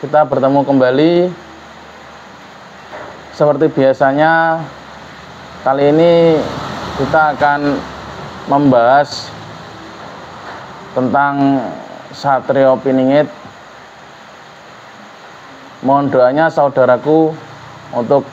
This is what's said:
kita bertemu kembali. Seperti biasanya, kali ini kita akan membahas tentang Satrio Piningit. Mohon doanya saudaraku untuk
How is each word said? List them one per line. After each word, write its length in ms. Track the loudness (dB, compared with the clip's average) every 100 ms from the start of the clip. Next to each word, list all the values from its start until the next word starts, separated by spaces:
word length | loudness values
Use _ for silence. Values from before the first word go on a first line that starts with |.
kita 240 | -2 0 2
bertemu 340 | 2 2 2 2
kembali. 480 | 2 2 4 2 2 0 -4 -16 -20 -20 -20 -20 -20 -20 -20 -20 -20 -20 -20 -20 -20 -18 -16 -16 -18 -18
Seperti 320 | -2 0 2 0
biasanya, 880 | 2 2 2 2 2 2 2 2 -2 -6 -14 -20 -20 -20 -20 -20 -20 -20 -8
kali 300 | -2 2 2
ini 420 | 4 4 6 4 2 -2 -8 -10 -10 -10 -6
kita 400 | -2 2 0 2
akan 400 | 0 0 -2 -4 -6 -16 -16 -16 -16 -14 -2
membahas 800 | 2 4 4 6 4 2 -4 -14 -16 -18 -18 -20 -20 -20 -20 -18 -18 -20 -18 -16 -16 -16 -18 -10
tentang 680 | -4 -2 0 0 0 0 0 -4 -10 -14 -18 -18
Satrio 640 | -6 -2 0 0 2 2 2
Piningit. 480 | 0 0 2 2 0 -4 -20 -20 -20 -20 -20 -20 -20 -20 -20 -20 -20 -20 -20 -20 -20 -20 -20 -20 -20 -20 -20 -20 -20 -8
Mohon 320 | 0 0 2
doanya 340 | 2 2 4 0
saudaraku 800 | 2 0 2 2 2 2 2 2 -2 -12 -20 -20 -20 -10 -6
untuk 300 | 0 0 0